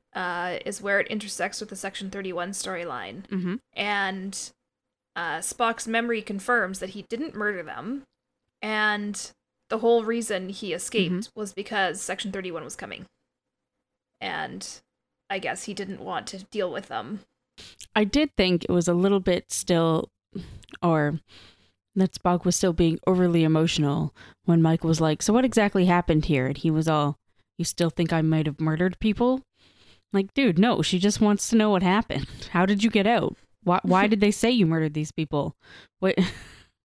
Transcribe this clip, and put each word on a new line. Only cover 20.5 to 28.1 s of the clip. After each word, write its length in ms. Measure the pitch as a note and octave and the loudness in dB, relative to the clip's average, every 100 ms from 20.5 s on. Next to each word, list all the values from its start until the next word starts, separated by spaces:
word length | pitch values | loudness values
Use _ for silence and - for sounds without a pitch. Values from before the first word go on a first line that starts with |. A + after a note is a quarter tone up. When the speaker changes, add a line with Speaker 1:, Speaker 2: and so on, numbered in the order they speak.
| - - - | -18 -20 -4
Speaker 2:
or 380 | F3 D#3+ D3 D#3 _ - - _ _ _ _ - | 2 2 2 -2 _ -20 -20 _ _ _ _ 0
that 180 | F#3+ | 0
Spock 320 | - F3+ F3 F3+ | 0 0 2 2
was 100 | - | 2
still 180 | F#3 | 2
being 260 | E3 E3+ D#3+ - | 4 2 2 2
overly 360 | F#3 F3+ E3+ | 4 4 4
emotional 680 | D#3+ D#3+ E3 - D3 C#3+ D3+ - - - - | 4 4 2 2 0 0 -2 -6 -20 -8 2
when 160 | E3+ | 4
Mike 220 | D#3+ D#3+ | 6 4
was 180 | E3 D#3 | 2 2
like, 200 | D#3+ D3+ | 2 0
"So 120 | - | 2
what 120 | A3 B3+ | 4 4
exactly 400 | A#3 G3+ G3+ F3+ | 4 4 4 4
happened 400 | F3 F3 D#3 D3+ | 4 4 2 2
here?" 220 | C#3+ B2+ | 2 0
And 100 | C#3 | 0
he 140 | E3 | 0
was 160 | D#3 D#3+ | 2 2
all, 300 | D#3 C#3+ D3 _ _ _ - | 2 2 -2 _ _ _ -6
"You 80 | E3+ | -4
still 240 | - E3 | 0 -2
think 220 | - E3 | 0 0